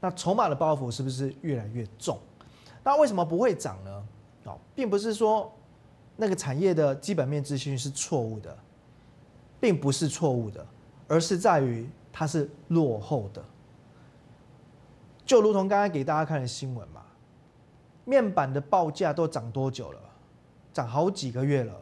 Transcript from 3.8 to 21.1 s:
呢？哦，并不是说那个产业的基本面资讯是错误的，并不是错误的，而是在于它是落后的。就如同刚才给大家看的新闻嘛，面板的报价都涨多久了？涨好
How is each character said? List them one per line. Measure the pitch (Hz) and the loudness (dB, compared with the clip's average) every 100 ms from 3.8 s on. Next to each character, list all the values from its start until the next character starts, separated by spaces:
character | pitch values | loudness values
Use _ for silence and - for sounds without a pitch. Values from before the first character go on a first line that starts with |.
呢？ | 95 98 107 - - - - | -12 -12 -14 -18 -20 -20 -16
哦， | - - | -16 -14
并 | - 247 | -4 0
不 | 202 | 0
是 | 220 | 0
说 | 208 220 214 - - - - - - - - | 2 2 2 0 -12 -20 -20 -20 -20 -20 -4
那 | 214 | -2
个 | |
产 | 185 135 131 | -2 -2 0
业 | 190 | 2
的 | 165 147 135 | 4 2 2
基 | - | -4
本 | 185 131 | -2 0
面 | 147 | -2
资 | 135 143 | -2 -4
讯 | 143 135 | -4 -4
是 | 131 | -4
错 | 139 - 147 | -8 -4 -2
误 | 113 107 | -2 -6
的， | 90 71 - - - - - - - - - - | -12 -18 -20 -20 -20 -20 -20 -20 -20 -20 -20 -2
并 | 240 170 | 2 2
不 | 139 | 2
是 | 135 156 | 0 -2
错 | - 160 | 0 0
误 | 123 110 | 0 -4
的， | - 73 - - - - | -8 -16 -20 -20 -20 0
而 | 156 | 0
是 | 165 185 | 2 2
在 | 208 165 | 4 4
于 | 135 117 120 - - | 4 -2 -6 -14 -20
它 | - 156 | -6 -2
是 | 165 143 - - | -2 -2 -6 0
落 | 170 147 110 | 2 2 0
后 | 104 143 98 | -2 -4 -4
的。 | - 71 - - - - - - - - - - - - - - - - - - | -12 -20 -20 -20 -20 -20 -20 -20 -20 -20 -20 -20 -20 -20 -20 -20 -20 -20 -20 4
就 | 254 | 6
如 | 214 | 6
同 | 202 190 | 4 2
刚 | 202 | 2
才 | 202 | 2
给 | 160 | 0
大 | 135 156 | -2 -2
家 | |
看 | 151 156 | 0 -2
的 | 127 | -4
新 | - 135 | -8 -8
闻 | 120 - | -10 -12
嘛， | 78 - _ _ - - _ _ - _ - - | -20 -20 _ _ -20 -20 _ _ -20 _ -18 2
面 | 269 220 | 4 4
板 | 180 135 | 2 0
的 | 139 | -2
报 | 139 196 165 | 2 2 2
价 | 147 175 | 0 -2
都 | 147 160 | 2 0
涨 | 156 117 | -2 -6
多 | 113 135 | -4 -4
久 | 127 92 | -4 -12
了？ | 67 - - - - _ _ - | -14 -20 -20 -20 -20 _ _ -12
涨 | - 120 | -8 -4
好 | 127 175 | 0 0